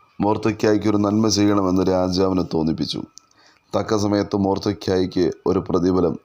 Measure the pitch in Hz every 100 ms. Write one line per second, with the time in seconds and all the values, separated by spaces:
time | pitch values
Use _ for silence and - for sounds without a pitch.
0 | _ - 101 107 110 104 107 104 104 104
1 | 104 104 110 101 104 101 92 95 92 92
2 | 92 90 95 92 87 80 80 76 73 -
3 | - - _ _ _ _ _ 101 101 107
4 | 101 101 98 104 98 95 104 98 - 92
5 | 92 92 85 - - 90 - 90 90 92
6 | 85 -